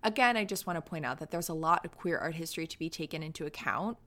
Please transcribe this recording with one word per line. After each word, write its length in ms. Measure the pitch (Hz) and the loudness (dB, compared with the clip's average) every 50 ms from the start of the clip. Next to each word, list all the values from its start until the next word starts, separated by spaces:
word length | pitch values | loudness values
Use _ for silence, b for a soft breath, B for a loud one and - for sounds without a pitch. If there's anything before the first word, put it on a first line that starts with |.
| - | 2
again, 320 | 220 214 247 254 240 240 | 0 4 6 6 6 6
I 80 | 220 208 | 4 2
just 240 | 190 196 185 - - | 0 0 -2 -2 -2
want 80 | - | -2
to 120 | 165 160 - | -2 -2 -4
point 160 | - 160 151 | -6 -2 0
out 140 | 123 131 147 | -2 -2 -2
that 140 | 160 151 - | -4 -4 -2
there's 160 | 170 170 - | -2 -2 0
a 60 | 170 | -2
lot 300 | 160 160 160 170 175 - | 0 4 6 4 4 4
of 120 | 175 - | -2 -12
queer 200 | - - 180 170 | -4 -2 0 0
art 200 | - - 156 160 | 2 0 0 -2
history 320 | 160 165 165 - - 165 160 | -2 -6 -6 -4 -6 -6 -6
to 100 | - - | -6 -6
be 100 | 165 165 | -6 -6
taken 360 | - - 165 147 - 156 156 | -4 -4 -6 -6 -6 -6 -8
into 200 | 156 160 - 160 | -8 -8 -6 -6
account 540 | 147 151 - - - 101 117 170 214 240 - - | -6 -6 -6 -4 -2 -2 0 0 -2 -4 -6 -12